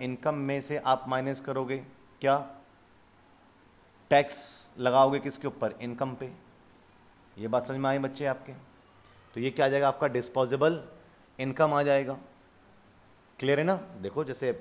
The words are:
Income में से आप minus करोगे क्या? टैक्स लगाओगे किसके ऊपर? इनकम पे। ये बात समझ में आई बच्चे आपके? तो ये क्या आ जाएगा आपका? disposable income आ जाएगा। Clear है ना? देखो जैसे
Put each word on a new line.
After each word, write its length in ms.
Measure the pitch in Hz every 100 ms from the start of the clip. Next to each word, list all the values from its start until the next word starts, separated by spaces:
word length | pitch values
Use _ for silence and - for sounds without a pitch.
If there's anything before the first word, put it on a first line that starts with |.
Income 340 | 127 127 156 147
में 260 | 139 139
से 160 | 139 147
आप 280 | 131 131 127
minus 320 | 131 131 135
करोगे 360 | 139 131 127 131 - - - -
क्या? 160 | 135 139 - - - - _ _ _ _ _ _ _ _ _ _ _ _ _
टैक्स 600 | 143 143 - - - - -
लगाओगे 400 | 123 131 135 139
किसके 280 | 139 - 139
ऊपर? 240 | - 110 -
इनकम 320 | 120 120 131 123
पे। 160 | 131 - - - - - _ _ - _ - -
ये 100 | 110
बात 160 | 123
समझ 140 | 123 135
में 120 | 135
आई 100 | 139
बच्चे 260 | 135 135 143
आपके? 280 | 131 - 131 - - _ - - - -
तो 60 | 113
ये 120 | 131
क्या 140 | 131 135
आ 40 |
जाएगा 180 | 139 139
आपका? 200 | 139 143
disposable 760 | 123 120 131 127 135 160 165 - - - - - -
income 340 | 135 131 156
आ 100 | 143
जाएगा। 340 | 143 139 131 135 - - _ _ - - - _ _ _ _ -
Clear 200 | 131 143
है 60 | 165
ना? 100 | 185
देखो 480 | - 104 95 143
जैसे 280 | 139 127 127 -